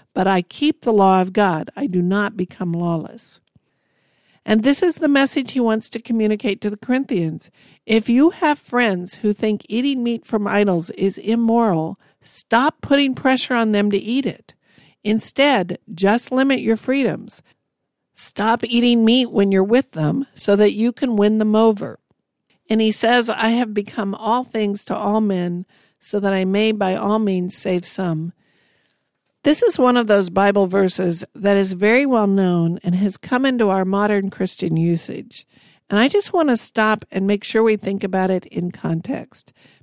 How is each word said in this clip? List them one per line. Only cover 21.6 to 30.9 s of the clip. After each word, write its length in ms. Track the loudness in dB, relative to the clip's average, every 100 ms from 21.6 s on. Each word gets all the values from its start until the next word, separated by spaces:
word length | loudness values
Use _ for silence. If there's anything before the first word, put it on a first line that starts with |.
| 4 2 -8 -14 _ _ _ _ _ _ _
And 140 | 2
he 100 | 2
says, 380 | 2 2 2 0
"I 180 | -2 0
have 240 | 0 -2
become 420 | -4 -6 -6 -6
all 300 | -4 -2 -2
things 400 | -2 -4 -2 -4
to 100 | -6
all 280 | -4 -2 0
men 420 | 0 0 -2 -6 -10 _ _ _
so 220 | -8 -4
that 140 | 0
I 100 | 0
may 260 | 0 0 0
by 220 | 0 -2 -2
all 220 | 0 0
means 380 | 0 -2 -4 -6
save 300 | -4 -4 -4
some." 480 | -6 -4 -4 -6 -12 _ _ _ _ _ _ _ _ _ _
This 200 | 0 2
is 160 | 0 2
one 180 | 2 2
of 100 | 2
those 220 | 2 2
Bible 380 | 2 2 2 0
verses 580 | 2 0